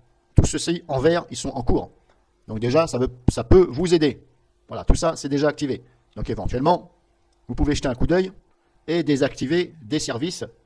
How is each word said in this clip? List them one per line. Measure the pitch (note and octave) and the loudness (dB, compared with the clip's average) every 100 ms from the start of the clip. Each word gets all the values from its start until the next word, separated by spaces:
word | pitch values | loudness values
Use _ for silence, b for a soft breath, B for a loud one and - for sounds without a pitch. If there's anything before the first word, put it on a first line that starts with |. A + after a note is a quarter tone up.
| _ _ _ - | _ _ _ 0
Tout | - | 2
ceci | D3+ - E3+ - | 0 -2 -4 -2
en | C3 | 2
vert, | D3+ E3+ - | 2 2 -2
ils | A#2+ | -10
sont | C#3 | -8
en | B2+ | -4
cours. | A#2+ - - _ _ _ _ _ - | 0 0 -2 _ _ _ _ _ -12
Donc | A2 | -4
déjà, | A#2+ D3 E3 | 0 2 2
ça | B2 | 0
veut, | B2 - - | -4 -2 0
ça | - | 2
peut | - F#3 F3 | 6 6 6
vous | C3 F3 | 0 2
aider. | E3+ D3+ - - _ _ _ - | 2 2 -2 -12 _ _ _ -14
Voilà, | C#3 | -4
tout | - - | 0 2
ça, | E3 D3+ | 2 -2
c'est | C#3+ | -4
déjà | C#3+ D3 | 0 0
activé. | C#3+ C#3+ G#2+ - b b G#2+ | -2 -4 -6 -10 b b -10
Donc | - | -6
éventuellement, | A2 F#2 B2 D3+ - - _ _ _ _ _ - | -4 -4 0 0 0 -2 _ _ _ _ _ -8
vous | A#2+ | -2
pouvez | D3 C#3 | 0 0
jeter | C#3 | -2
un | A#2 | -2
coup | - | 0
d'œil | F3 F#3+ - _ _ _ _ - | 0 -2 -8 _ _ _ _ -4
et | E3+ | -2
désactiver | D3 C3+ C#3 - B2+ E3+ F3+ - | 0 0 0 -4 -2 -2 -4 -8
des | A2 D3+ | -6 -6
services | - A#2+ E3+ - G#2+ _ | -4 -6 -6 -8 -12 _